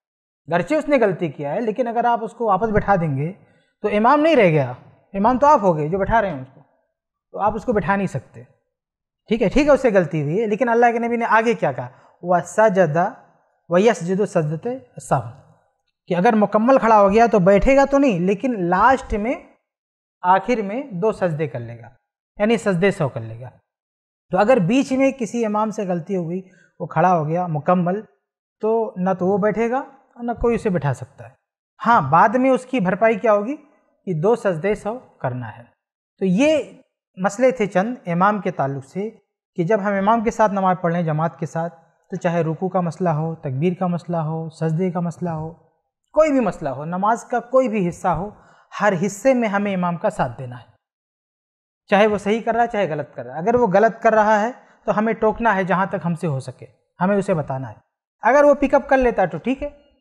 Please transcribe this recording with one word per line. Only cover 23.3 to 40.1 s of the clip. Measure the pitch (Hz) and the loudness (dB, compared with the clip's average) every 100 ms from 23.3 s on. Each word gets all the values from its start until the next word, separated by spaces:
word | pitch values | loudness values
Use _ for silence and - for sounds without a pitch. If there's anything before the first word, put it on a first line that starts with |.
| 113 123 - _ _ _ _ _ _ _ | -14 -18 -20 _ _ _ _ _ _ _
तो | 180 | 0
अगर | 208 254 | 4 4
बीच | 170 262 269 | 4 2 0
में | 262 269 | 0 0
किसी | 269 220 240 | 0 -6 -4
इमाम | 214 214 220 | -2 -2 -4
से | 202 190 | -4 -4
गलती | 175 165 | -6 -4
हो | 190 | -6
गई, | 165 185 185 _ _ _ | -4 -8 -10 _ _ _
वो | 170 | -6
खड़ा | 160 180 | 0 2
हो | 175 | 2
गया | 151 170 180 | 0 -2 -4
मुकम्मल, | 151 160 180 170 202 214 _ _ _ _ _ | -4 0 0 0 -4 -8 _ _ _ _ _
तो | 214 226 220 185 | -2 -2 -2 -4
ना | 185 | -4
तो | 185 180 | -2 0
वो | 202 | 0
बैठेगा | 214 208 233 262 294 - _ - | 0 0 -2 -2 -6 -14 _ -12
और | |
ना | 240 | -10
कोई | 233 240 | -2 0
उसे | 226 220 | 0 -2
बिठा | 180 143 | -2 -2
सकता | 123 - - | -4 -10 -18
है। | - _ _ _ _ _ | -20 _ _ _ _ _
हाँ, | 220 233 135 | 2 2 4
बाद | 160 214 247 | 4 4 4
में | 262 | 2
उसकी | 254 254 254 | 0 0 -2
भरपाई | 180 196 226 220 | 0 2 0 2
क्या | 233 | 2
होगी | 208 208 | 2 0
कि | 302 _ _ _ _ - 160 | -8 _ _ _ _ -8 -2
दो | 190 233 | 0 0
सजदे | 208 160 196 208 | 0 -2 -2 -4
सौ | 202 247 - _ | -6 -10 -14 _
करना | 135 123 113 | -8 -6 -10
है। | - - _ _ _ _ _ | -16 -20 _ _ _ _ _
तो | 190 | -2
ये | 180 294 302 190 - _ _ _ - | 2 2 2 -2 -14 _ _ _ -6
मसले | 196 202 254 | -6 0 0
थे | 247 202 | 2 -2
चंद | 180 220 247 - | -2 -2 -6 -6
इमाम | 170 196 214 | 0 0 0
के | 185 | -4
ताल्लुक़ | 170 139 139 - | -4 -4 -6 -10
से | 185 214 - _ _ _ - | -10 -10 -12 _ _ _ -6
कि | |
जब | 170 214 | 0 0
हम | 202 196 | 0 0
इमाम | 196 | 2